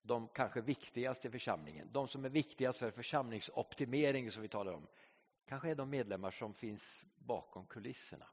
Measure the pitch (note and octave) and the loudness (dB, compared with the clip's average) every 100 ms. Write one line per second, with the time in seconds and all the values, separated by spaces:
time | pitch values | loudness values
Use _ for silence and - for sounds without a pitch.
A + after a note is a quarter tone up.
0 | G#2+ A#2+ A2+ - A#2+ B2+ A#2 C#3 - A#2+ | 2 2 2 0 2 2 0 -2 -2 -2
1 | B2+ B2+ B2 A#2+ - F2 D2+ D2+ - C#3 | 0 0 -4 -2 0 0 -2 -12 -2 0
2 | C3+ C3+ C3 D3+ - - B2+ B2 A#2 A#2+ | 0 -2 2 4 2 4 4 4 0 0
3 | A2+ D3+ B2 A2 - - - - C3 C3+ | 2 2 2 -2 -2 -2 -2 0 2 6
4 | C#3+ C3+ A#2 G#2 G#2+ G#2 G2 D#2+ D#2+ - | 6 4 0 -4 -4 -2 -2 -4 -10 -20
5 | - _ _ _ - C3+ D#3+ D3+ C3+ C#3 | -20 _ _ _ -10 -4 -2 0 0 0
6 | G#2+ F#2+ F#2+ - G#2+ G2+ A2+ G#2 - - | 0 0 -2 -2 -6 -4 -6 -6 -10 -16
7 | - _ A#2 G#2 - F2+ F#2 A#2 A2 B2+ | -20 _ -2 -2 -2 -14 -10 -10 -8 -10
8 | - C2 - | -12 -14 -16